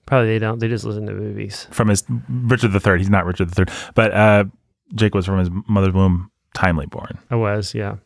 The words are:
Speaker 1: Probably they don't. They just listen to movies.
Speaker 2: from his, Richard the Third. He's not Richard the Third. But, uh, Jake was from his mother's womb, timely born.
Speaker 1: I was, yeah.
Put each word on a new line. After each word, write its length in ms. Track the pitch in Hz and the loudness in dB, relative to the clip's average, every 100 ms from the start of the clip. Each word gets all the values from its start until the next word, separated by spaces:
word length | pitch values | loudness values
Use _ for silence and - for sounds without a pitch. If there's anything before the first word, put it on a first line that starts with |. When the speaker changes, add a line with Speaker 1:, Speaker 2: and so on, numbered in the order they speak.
| - | 0
Speaker 1:
Probably 220 | 131 110 | 0 2
they 100 | 110 | 0
don't. 200 | 110 117 | -2 -2
They 100 | 113 | -2
just 160 | 113 | -4
listen 220 | 107 104 104 | -6 -8 -8
to 60 | |
movies. 520 | 101 107 101 104 - - | -8 -8 -8 -10 -12 -10
Speaker 2:
from 180 | - 107 | 0 2
his, 160 | 101 - 120 - | 2 -2 -8 -6
Richard 440 | 123 120 127 113 | -4 0 2 2
the 80 | 95 | 2
Third. 200 | 104 90 | 2 2
He's 80 | 98 | 4
not 140 | 98 87 | 2 0
Richard 240 | 90 87 | -2 -2
the 40 | |
Third. 160 | 90 92 - - | 0 0 -2 -4
But, 180 | - 110 | 0 2
uh, 320 | 104 107 104 98 - _ _ - | 4 6 4 2 -6 _ _ -10
Jake 200 | 110 107 | 0 0
was 100 | 101 92 | 0 0
from 120 | 95 | 0
his 100 | 90 92 - | 0 -2 0
mother's 260 | 101 95 | 2 2
womb, 360 | 92 95 87 92 _ _ | 4 4 2 -2 _ _
timely 320 | - 92 80 69 | -2 0 0 -4
born. 320 | - - - - | -12 -12 -14 -6
Speaker 1:
I 60 | 117 | -2
was, 380 | 104 104 101 | -2 -2 -4
yeah. 220 | 110 101 101 | -6 -8 -10